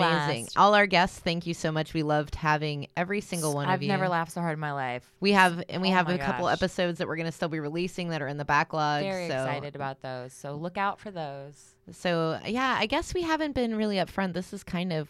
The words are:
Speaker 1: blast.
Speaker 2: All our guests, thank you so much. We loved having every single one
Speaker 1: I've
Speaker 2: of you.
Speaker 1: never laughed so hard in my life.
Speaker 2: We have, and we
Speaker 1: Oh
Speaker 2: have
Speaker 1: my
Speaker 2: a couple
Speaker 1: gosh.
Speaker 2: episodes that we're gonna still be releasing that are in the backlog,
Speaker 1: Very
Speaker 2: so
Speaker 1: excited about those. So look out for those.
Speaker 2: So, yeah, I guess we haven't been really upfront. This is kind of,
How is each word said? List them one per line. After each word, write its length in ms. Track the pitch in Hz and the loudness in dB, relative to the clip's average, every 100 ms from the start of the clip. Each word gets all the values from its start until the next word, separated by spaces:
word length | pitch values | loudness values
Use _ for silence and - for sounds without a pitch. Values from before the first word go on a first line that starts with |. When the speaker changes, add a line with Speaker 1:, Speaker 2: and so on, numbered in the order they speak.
| 170 156 147 127 - | 4 4 2 -2 -2
Speaker 1:
blast. 120 | 175 | 4
Speaker 2:
All 160 | 196 | 6
our 140 | 208 202 | 8 6
guests, 320 | 180 180 - | 4 2 0
thank 260 | 180 165 165 | -2 -2 -2
you 80 | |
so 180 | - 160 | -2 -2
much. 220 | 156 151 | 0 -2
We 80 | 165 | -2
loved 320 | 151 151 147 - | 2 2 0 0
having 520 | 160 151 151 143 - 165 | 2 2 0 -4 -6 -4
every 240 | 175 202 | -2 -2
single 320 | - 175 156 | -4 -2 0
one 140 | 143 156 | 0 0
Speaker 1:
I've 80 | 185 | 0
Speaker 2:
of 80 | |
you. 40 | 190 | 2
Speaker 1:
never 200 | 190 185 | 2 2
laughed 220 | 170 165 | 0 -2
so 100 | 175 | -2
hard 120 | 170 | -2
in 60 | 156 | -2
my 120 | 151 | -4
life. 380 | 143 127 123 - - | -4 -4 -6 -10 0
Speaker 2:
We 120 | 196 | 4
have, 300 | 196 185 170 - | 8 6 4 -4
and 120 | - | -2
we 80 | 185 | 2
Speaker 1:
Oh 40 | |
Speaker 2:
have 140 | 185 170 | 4 4
Speaker 1:
my 80 | 180 | 0
Speaker 2:
a 20 | |
couple 280 | 165 127 175 | -2 0 2
Speaker 1:
gosh. 60 | - | 2
Speaker 2:
episodes 400 | 185 - 175 170 | 0 0 -2 -2
that 80 | 135 | -4
we're 80 | 160 | -4
gonna 140 | 165 | -6
still 180 | - 170 | -4 -4
be 100 | 160 | -4
releasing 500 | 147 170 180 - 170 | -4 -4 -4 -4 -4
that 120 | 160 | -4
are 60 | 135 | -4
in 100 | 147 | -4
the 80 | 143 | 2
backlog, 580 | 147 165 156 151 147 | 2 2 0 0 0
Speaker 1:
Very 240 | 190 185 170 | -2 -4 -2
Speaker 2:
so 80 | 131 | -2
Speaker 1:
excited 400 | 131 143 143 139 | -2 -4 -8 -8
about 260 | 135 131 | -8 -8
those. 320 | 131 127 127 | -10 -10 -10
So 220 | - 143 147 | -12 -10 -8
look 220 | 175 185 | -6 -4
out 220 | 202 196 | -4 -4
for 120 | 214 | -10
those. 640 | 180 147 139 139 143 - _ - | -8 -8 -8 -14 -18 -20 _ -20
Speaker 2:
So, 480 | 170 180 170 160 143 - | -6 -2 2 0 -2 -4
yeah, 300 | 240 262 226 | -2 0 0
I 80 | 214 | 0
guess 260 | 302 - | 0 -2
we 80 | 370 | -2
haven't 320 | 330 311 302 | 0 0 0
been 220 | 262 233 214 | -2 -2 0
really 220 | 214 190 | 0 0
upfront. 360 | 165 - 190 | -2 -2 -2
This 200 | 175 180 | -4 -8
is 100 | 196 | -10
kind 280 | - 175 185 | -6 -4 -2
of, 180 | 156 147 | -2 -4